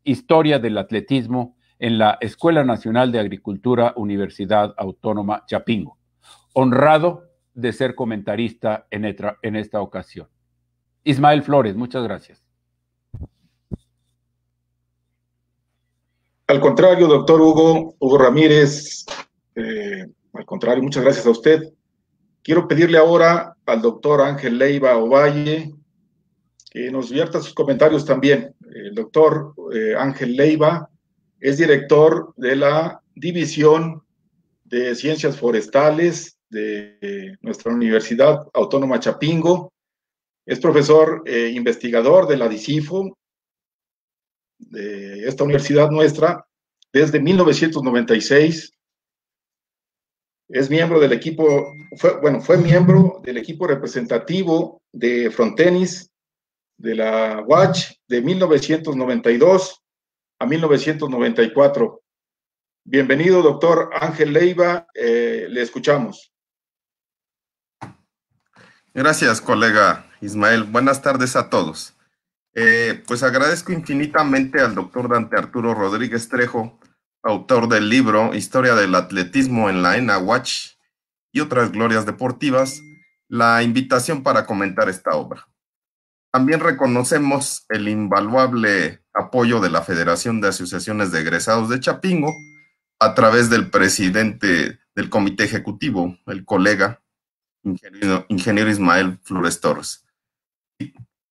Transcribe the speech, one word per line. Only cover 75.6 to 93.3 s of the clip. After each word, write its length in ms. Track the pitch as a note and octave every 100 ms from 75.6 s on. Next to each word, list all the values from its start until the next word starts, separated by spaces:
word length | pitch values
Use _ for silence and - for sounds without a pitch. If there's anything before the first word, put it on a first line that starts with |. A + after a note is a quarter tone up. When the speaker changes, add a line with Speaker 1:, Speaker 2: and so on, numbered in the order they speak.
| A#2
Speaker 3:
Rodríguez 560 | A2 G2 G#2+ A#2+ A#2 A2+
Trejo, 480 | B2 B2 A#2+ A#2 - _ _ _ _
autor 460 | A#2 G#2 F2+ B2+ A2+
del 220 | A2 G#2
libro 440 | B2+ A#2 G#2+ A2+
Historia 400 | G#2+ G2 C3 B2+
del 200 | A2+ G2
Atletismo 720 | F#2 F2+ F#2+ F2+ C3+ C3 A#2 G#2
en 140 | F#2
la 160 | F2+ G#2+
ena 200 | B2 G2
uach 580 | F#2+ B2 - - - _ _ _ _ _ _
y 80 | C3
otras 320 | D3+ B2 A2+
glorias 340 | G2 A2+ A2 G#2+
deportivas, 720 | G#2 B2+ B2 D3 B2+ C3 - D3+ D3+ _ _ _
la 340 | A#2+ A#2 A#2
invitación 600 | A#2 A#2 C3 B2+ B2 C#3+
para 240 | C3+ A2+ -
comentar 420 | G2+ G2 F#2 G#2
esta 280 | F#2+ - D#2
obra. 300 | C#2+ - _ _ _ _ _ _ _ _ _ B2+
También 240 | C3 D#3+
reconocemos 1040 | E3 C3+ C3+ B2 B2 D#3 C#3+ C#3 - - -
el 180 | A2 G#2
invaluable 1120 | G#2+ G#2 G2 G#2 C3 C3 B2 A2 G2 D#2+ - _
apoyo 440 | G2+ G2 B2+ A#2+ A#2
de 100 | F2+
la 100 | E2+
Federación 640 | F2+ E2+ E2+ E2+ A#2+ A2+
de 60 | G2+
Asociaciones 640 | F#2 F2 F2 G2 G#2+ G2
de 120 | E2
Egresados 480 | D#2+ E2+ A2+ A2+ A2+
de 100 | C3
Chapingo 500 | D3 D3 F#3+ F3 D#3 D3 - _ _ _ _ -
a 160 | A2
través 340 | B2+ A2+